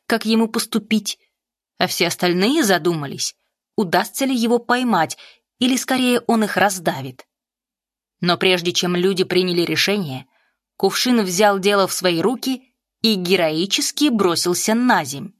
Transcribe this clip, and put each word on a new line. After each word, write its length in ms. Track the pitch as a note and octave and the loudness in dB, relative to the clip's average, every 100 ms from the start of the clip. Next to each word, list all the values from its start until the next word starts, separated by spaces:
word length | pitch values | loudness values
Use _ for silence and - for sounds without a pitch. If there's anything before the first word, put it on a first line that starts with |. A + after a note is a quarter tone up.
| - | -4
как 200 | A3+ G#3+ | -2 2
ему 240 | A3 A3 | 2 2
поступить, 680 | A3+ - A3 G#3+ A3 G3 - _ _ _ _ _ - | -2 -2 -4 0 -2 -2 -12 _ _ _ _ _ -4
а 100 | F#3 | -4
все 200 | - E3+ | 0 -4
остальные 560 | - F3+ F3 G#3 D#4+ | 0 0 2 2 2
задумались, 720 | A3 F3+ E3 E3 C#3 C3 - - _ _ _ - | 2 2 0 -2 -6 -6 -8 -10 _ _ _ -4
удастся 500 | F3+ E3 G3+ - C4+ | 0 0 -2 -4 -2
ли 100 | B3+ | 0
его 240 | A3+ A#3+ | 0 0
поймать, 580 | A#3 B3 B3+ F#3 D#3 - - _ _ - | 0 -2 2 0 0 -6 -18 _ _ -4
или 180 | B3 B3+ | 0 0
скорее 440 | - C4 B3 A#3+ - | -2 0 2 0 0
он 160 | A3+ | 0
их 140 | G#3 F#3+ | 0 2
раздавит. 680 | G3 F#3 D#3+ C#3+ C3+ B2+ - _ _ _ _ _ _ _ _ - | 0 0 -4 -6 -10 -14 -20 _ _ _ _ _ _ _ _ -6
Но 180 | F3 E3+ | -2 2
прежде 360 | F#3+ F3+ F3 | 2 2 0
чем 220 | E3 F3+ F3 | -2 -2 0
люди 280 | F#3 F#3 | 0 0
приняли 380 | F#3 F3+ F3+ F3 | 0 0 0 0
решение, 640 | E3 D#3 - G#3 D#3 C3 - _ _ _ _ - | 0 0 0 0 -2 -8 -12 _ _ _ _ -2
Кувшин 440 | G3 - B3+ A#3+ | -2 0 2 2
взял 360 | F#3 F3 G#3+ G3 | 2 2 2 4
дело 280 | G3 G3+ F#3 | 2 2 2
в 60 | |
свои 280 | - F3+ E3 | 0 0 2
руки 520 | F#3 B3+ C4 B3+ _ _ _ _ | 0 -2 -4 -6 _ _ _ _
и 140 | A3+ G3 | 0 0
героически 920 | F3 F#3 D#3+ D#3 G3 - - - D4+ | 0 0 0 -2 -2 -2 -4 0 0
бросился 640 | A3+ F3+ E3 F3 F3 - | 2 0 0 -2 -2 0
на 300 | A3+ B3 G3+ | 0 2 2
земь. 300 | C#3 C#3 - _ | 0 -10 -14 _